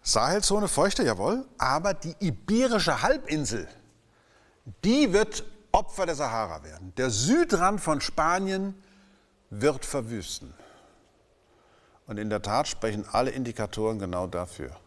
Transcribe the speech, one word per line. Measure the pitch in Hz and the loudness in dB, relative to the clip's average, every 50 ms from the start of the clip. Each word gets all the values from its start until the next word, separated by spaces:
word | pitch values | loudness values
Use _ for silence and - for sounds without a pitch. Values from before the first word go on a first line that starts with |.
Sahelzone | _ - - 113 113 135 175 208 202 - 196 208 208 180 | _ 2 2 4 4 4 2 2 2 2 2 2 2 0
feuchter, | - - 156 196 190 - 233 | 2 2 2 2 4 2 2
jawohl, | 135 110 90 98 135 208 254 269 - - - | 2 2 2 2 0 0 0 -4 -8 -4 -2
aber | - 127 135 156 170 202 190 | 0 2 2 2 2 0 -2
die | - - 156 160 - | -2 -6 -10 -8 -2
iberische | 208 175 117 - - - 208 233 262 254 233 208 156 170 143 - | -2 -2 -2 -2 -2 0 2 2 4 4 2 2 2 2 0 0
Halbinsel, | - 208 285 311 - - 151 156 143 110 110 107 80 - - - - _ _ _ _ _ _ _ _ _ _ _ _ _ _ _ _ - - _ - | 2 2 2 0 0 -4 -4 -2 -2 -2 -4 -6 -6 -8 -14 -20 -20 _ _ _ _ _ _ _ _ _ _ _ _ _ _ _ _ -20 -16 _ 2
die | 196 240 285 302 233 175 | 4 4 6 4 6 6
wird | 202 220 214 - - - - - - - _ | 4 4 2 -2 -8 -8 -10 -14 -16 -6 _
Opfer | - 190 - - - - 190 | 2 2 2 2 -2 -2 -2
der | 165 165 | -2 0
Sahara | 139 147 123 113 113 110 90 80 80 73 | -2 -2 -2 -2 -2 -2 -4 -6 -12 -14
werden. | 76 78 80 90 92 - - | -16 -18 -16 -16 -12 -4 0
Der | 127 131 | 0 0
Südrand | 110 98 117 156 247 339 349 330 - 185 175 190 208 202 | 2 2 2 4 4 4 4 4 2 4 4 2 2 2
von | - - 156 143 | 0 0 0 0
Spanien | - - - - 156 160 175 185 196 190 190 190 190 196 190 - - _ _ _ _ _ _ _ _ _ _ _ _ _ | -2 -4 -2 0 2 2 2 2 0 -2 -2 -2 -4 -4 -8 -12 -18 _ _ _ _ _ _ _ _ _ _ _ _ _
wird | 104 104 110 147 147 143 - | -6 0 2 2 2 0 -6
verwüsten. | - - 143 117 110 117 107 90 - - - - 65 - - - - - - - _ _ _ _ _ _ _ _ _ _ _ _ _ _ _ _ _ _ _ _ _ _ _ _ | -4 -4 -4 -4 -4 -8 -8 -8 -8 -12 -12 -14 -18 -20 -20 -20 -20 -20 -20 -20 _ _ _ _ _ _ _ _ _ _ _ _ _ _ _ _ _ _ _ _ _ _ _ _
Und | - 110 104 | -10 -8 -6
in | 107 107 | -2 -2
der | 107 104 | -2 -2
Tat | - 101 107 127 151 - | 0 2 2 2 2 0
sprechen | - - - 113 104 104 101 - | -4 -4 -4 -2 -2 -4 -6 -2
alle | - 110 123 131 | 0 0 0 0
Indikatoren | 107 131 131 117 110 - 110 104 - - 107 110 113 107 | -2 -4 -6 -6 -4 -4 -6 -6 -2 -2 -2 -2 -2 -2
genau | 98 90 90 90 92 90 | -4 -4 -4 -4 -4 -4
dafür. | 87 87 90 90 - - 71 64 - - _ | -4 -6 -6 -6 -8 -12 -12 -12 -12 -16 _